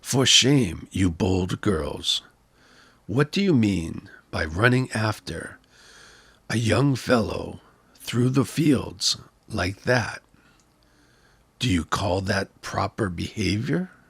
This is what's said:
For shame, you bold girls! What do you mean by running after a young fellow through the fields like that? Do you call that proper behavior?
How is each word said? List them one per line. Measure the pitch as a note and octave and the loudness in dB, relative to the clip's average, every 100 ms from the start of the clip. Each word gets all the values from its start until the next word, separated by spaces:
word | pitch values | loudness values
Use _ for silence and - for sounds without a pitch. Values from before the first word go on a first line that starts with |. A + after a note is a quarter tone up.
For | - C3 B2 | -2 0 6
shame, | - B2+ C#3+ G#2 D#2+ - | 6 6 4 2 -4 -8
you | - F#2 | 0 0
bold | E2 G2+ F#2 F2+ - | 2 0 2 0 -2
girls! | G#2 F2 C#2+ B1+ - - - _ _ _ _ - - _ - | -2 -2 -4 -6 -4 -4 -6 _ _ _ _ -20 -20 _ -4
What | A#2 D3 | 0 0
do | - | 0
you | G3+ | 4
mean | C#3+ G#2+ F#2 D#2+ - - - _ | 4 4 2 -4 -10 -14 -20 _
by | F2+ | -6
running | D#2+ E2 A#2 B2+ B2+ | -4 2 2 2 0
after | A2+ A2 G#2 - D#2+ - - _ _ - - - - - _ _ | -2 -4 -4 -8 -10 -12 -18 _ _ -20 -20 -20 -20 -20 _ _
a | A2+ | -2
young | A2+ G2+ C#3 B2+ | 2 2 2 0
fellow | - B2 F#2+ E2+ E2+ F2 - _ _ _ | 2 2 2 -4 -8 -12 -18 _ _ _
through | - A#2 B2 | -6 0 2
the | C3 | 2
fields | B2 - D3+ B2 E2+ - - - - _ _ | 0 2 2 2 0 -4 -4 -4 -8 _ _
like | E2+ F2+ G2+ | -4 -4 -4
that? | - B2 G2+ - _ _ _ _ _ _ _ _ _ _ _ _ _ _ | 0 0 0 -10 _ _ _ _ _ _ _ _ _ _ _ _ _ _
Do | B2 | 0
you | F2+ | 0
call | D#2 - G2+ F#2 | -2 -4 -2 -2
that | F#2+ G2+ G2 _ | -2 -4 -4 _
proper | - G2 G2 - G#2 | -8 -4 -4 -4 -6
behavior? | E2+ - - F#2 G2+ C3 D#3+ F#3 - | -4 -8 -4 -2 -2 -2 -4 -6 -14